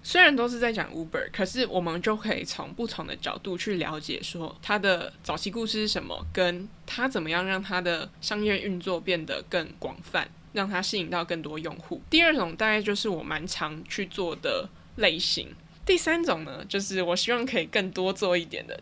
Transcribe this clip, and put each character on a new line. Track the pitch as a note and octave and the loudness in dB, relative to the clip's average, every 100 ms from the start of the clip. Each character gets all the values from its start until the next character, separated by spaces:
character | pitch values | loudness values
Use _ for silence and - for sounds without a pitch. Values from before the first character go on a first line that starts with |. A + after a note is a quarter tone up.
虽 | - F4 | 4 8
然 | F4 C#4 | 8 8
都 | A#3+ | 2
是 | A#3+ | 2
在 | A#3 | 0
讲 | G#3+ - | 0 -4
Uber， | - D#3+ D#3 - | -6 -4 -4 -4
可 | - F#3+ | -2 -2
是 | B3 B3 | 2 2
我 | F#3 | 2
们 | E3+ E3+ | 0 0
就 | A3 | 0
可 | G#3+ G#3+ | 0 0
以 | - | -2
从 | E3+ - D#3+ | -2 -6 -8
不 | - A#3 | -4 -4
同 | - - | -4 -8
的 | - | -6
角 | - - | -6 -6
度 | G3+ F3 | -6 -4
去 | - F#3 | -2 0
了 | D#3+ D#3 | -2 -4
解 | D#3 - | -6 -6
说 | - E3+ D#3+ - | -6 -6 -8 -10
他 | - G#3 | 0 2
的 | G3 F3 - - | 4 2 0 -8
早 | - | -4
期 | D#3 G#3 | -2 -2
故 | A#3 A3 | -4 -2
事 | A3 | 0
是 | G#3+ | 0
什 | F#3+ | -2
么， | D#3 - E2+ | -4 -8 -4
跟 | - F3+ F3 G3 - | 2 2 2 -8 -14
他 | - - C4 | -10 -2 0
怎 | A#3 | 0
么 | D#3 | 0
样 | E3+ F#3+ | 0 0
让 | F#3+ | -2
他 | F#3+ F3+ | 0 -2
的 | F3 E3 - - | 0 -2 -4 -8
商 | - G#3+ | -4 0
业 | G#3 G3 | 2 2
运 | G3+ F3+ | 0 -4
作 | F#3+ F3 | -2 -2
变 | - F3 | 0 -2
得 | D#3 - - | 0 -6 -2
更 | F3+ D#3 - | -2 -2 -8
广 | - - | -8 -8
泛， | - F3 - - - | -2 -2 -2 -10 -6
让 | G#3 G3 | -4 0
他 | F#3 | 0
吸 | F#3+ G#3 | 0 -2
引 | E3 | -2
到 | F3 | -2
更 | E3+ E3+ | -2 -4
多 | D3+ D#3 | -4 -6
用 | D#3+ D#3 | -8 -10
户。 | - - - | -10 -10 4
第 | D#4 | 6
二 | E4+ | 6
种 | D4+ E3+ | 4 0
大 | E3 A3 | 0 2
概 | G#3+ | 2
就 | G3+ | 2
是 | G3+ A3 | 0 0
我 | E3+ | -2
蛮 | - D#3 D#3 | -2 -4 -4
常 | - D#3 D#3 F3+ | -4 -4 -6 -8
去 | - F#3+ | -6 -4
做 | - F3 D#3 | -2 -2 -2
的 | D3 F2 - - - - | -2 -2 -4 -14 -16 2
类 | G#3 D#3+ | 4 4
型。 | - - - - - - | 0 0 -4 -14 -20 -8
第 | - F4+ | 4 4
三 | E4 E4 | 6 2
种 | E4 E3+ | 4 0
呢， | D3+ C3 G3 | -2 -10 -4
就 | G3 | -2
是 | G3 F#3+ | 0 0
我 | F3 F3+ | 2 2
希 | - | 2
望 | A#3+ | 0
可 | B3 A3+ | 2 0
以 | D#3+ | 0
更 | G#3+ F#3 | 0 0
多 | F3+ F#3 | 0 0
做 | F#3+ F#3+ F3+ | 2 4 2
一 | |
点 | E3 C#2+ - | 2 -8 -8
的 | - | -12